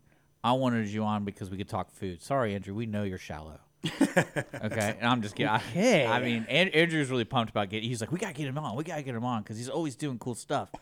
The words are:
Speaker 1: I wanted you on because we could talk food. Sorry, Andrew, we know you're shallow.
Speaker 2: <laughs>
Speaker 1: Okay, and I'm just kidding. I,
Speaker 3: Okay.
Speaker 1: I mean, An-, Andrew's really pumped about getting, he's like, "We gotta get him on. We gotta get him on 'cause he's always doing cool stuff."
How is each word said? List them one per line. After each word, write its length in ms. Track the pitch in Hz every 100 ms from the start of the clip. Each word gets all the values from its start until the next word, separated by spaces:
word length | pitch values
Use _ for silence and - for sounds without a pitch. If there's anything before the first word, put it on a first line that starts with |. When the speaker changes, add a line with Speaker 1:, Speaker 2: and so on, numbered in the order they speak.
| _ _ _ _
Speaker 1:
I 80 | 113
wanted 360 | 131 127 117 104
you 160 | 107
on 200 | 107 107
because 240 | 101 - 95
we 60 | 95
could 120 | 98
talk 240 | 101 92
food. 280 | - 98 87
Sorry, 340 | - 139 113
Andrew, 200 | 101 95
we 100 | 101 117
know 180 | 104
you're 120 | 101 92
shallow. 420 | - 76 78 76 - _
Speaker 2:
<laughs> 80 | 160 - 277 - - - - 135
Speaker 1:
Okay, 340 | 107 110 104 101
and 60 | 117
I'm 140 | 123
just 120 | 104
kidding. 160 | - 113
I, 60 | 110
Speaker 3:
Okay. 500 | - 170 233 196 120
Speaker 1:
I 140 | 120
mean, 240 | 123 117 113
An-, 200 | 135 190
Andrew's 420 | 156 170 160 131
really 140 | 127
pumped 260 | 113 131 113
about 180 | 113 101
getting, 200 | 107 113
he's 120 | 120
like, 120 | 110
"We 60 | 170
gotta 160 | 208
get 120 | 143 147
him 100 | 135
on. 180 | 147 107
We 80 |
gotta 180 | 156 156
get 120 | 135
him 100 | 117
on 180 | 123 120
'cause 140 | 101 110
he's 120 | 120
always 280 | 139 160 120
doing 220 | 151 123
cool 160 | -
stuff." 360 | 113 - 139 98 -